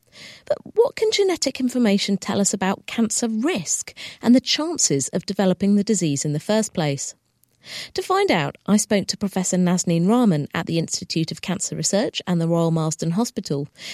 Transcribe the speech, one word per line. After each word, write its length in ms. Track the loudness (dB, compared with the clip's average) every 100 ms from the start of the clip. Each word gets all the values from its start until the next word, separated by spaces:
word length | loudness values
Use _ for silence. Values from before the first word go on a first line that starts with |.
| _ -20 -20 -16 -8
But 120 | -6 -4 0
what 200 | 0 2
can 160 | 0
genetic 480 | 2 2 2 -2 -2
information 580 | -2 2 2 2 0 -2
tell 220 | -2 0
us 140 | 0
about 320 | 0 -2 -2 -6
cancer 440 | -2 -2 0 -2
risk 680 | -2 -2 -2 -4 -6 -6 -14 -18 -4
and 140 | 4 4
the 60 |
chances 680 | 4 -4 -2 -2 0 0 -2
of 180 | -4 -4
developing 500 | 0 0 2 2 2
the 80 |
disease 420 | 2 0 0 0 -2
in 80 |
the 60 | -4
first 340 | 0 0 0
place? 420 | -2 -2 -2 -6 -12 _ _ _ _ -16 -14 -10 -8
To 80 |
find 260 | 0 0 4
out, 300 | 2 0 -4 2
I 100 | 2
spoke 300 | 4 0 0
to 100 | -4
Professor 400 | -4 -2 0 2
Nazneen 500 | 2 2 2 2 4
Rahman 400 | 4 4 2 0
at 140 | -4 -2
the 100 | -2
Institute 540 | -2 -6 -4 -4 -2
of 100 | -6
Cancer 340 | -6 -6 -6 -4
Research 460 | 0 0 0 -4 -2
and 120 | 0
the 80 | 2
Royal 220 | 2 2
Marsden 400 | 2 -2 -2 -2
Hospital, 580 | -2 -2 -4 -6 -6 -6 -12 -16